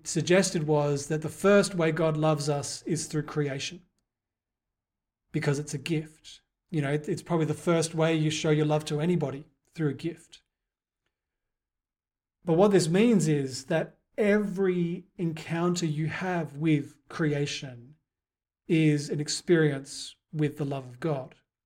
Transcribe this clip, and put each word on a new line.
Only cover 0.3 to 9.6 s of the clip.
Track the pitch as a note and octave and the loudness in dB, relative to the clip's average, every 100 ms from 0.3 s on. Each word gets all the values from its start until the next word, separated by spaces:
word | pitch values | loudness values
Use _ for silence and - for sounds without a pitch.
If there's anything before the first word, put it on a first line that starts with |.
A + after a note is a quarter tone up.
| F3+ F#3 F3+ D3+ | 4 4 -2 0
was | D3 D3 C#3+ - | 0 2 -2 -4
that | D#3 | -6
the | D#3 | -6
first | - G3 G3+ - | 0 4 6 4
way | E3+ D#3+ | 0 0
God | D#3 D#3+ D3+ | 2 0 2
loves | D#3 D3+ C#3+ | 2 2 0
us | C#3+ C#3 - - | -2 -4 -8 -4
is | F3 - | -4 -4
through | D#3 | -6
creation, | D3 D3+ C#3+ C3+ - F3 _ _ _ _ _ _ _ _ _ _ _ _ _ _ _ | -4 -2 -2 -4 -10 -12 _ _ _ _ _ _ _ _ _ _ _ _ _ _ _
because | D3+ D3 C#3 | -4 -2 -2
it's | D3+ | -4
a | C#3+ | -8
gift. | B2 D#3 D#3 _ - - _ _ - | -4 -4 -4 _ -20 -20 _ _ -8
You | E3 | -4
know, | C#3 | -2
it, | D3+ D3+ | -2 -2
it's | D#3 | -6
probably | - E3+ D3+ | -2 0 0
the | |
first | D3+ - E3 D#3+ | -2 0 2 0
way | D#3+ D#3+ | 0 0
you | D#3+ D#3 | 2 0
show | D#3 D#3+ | 0 2
your | D3+ D3+ | 2 2
love | D3+ D3+ | 0 -2
to | D3 | -2
anybody, | E3 F3 C#3+ C#3 - _ | 0 0 -2 -6 -14 _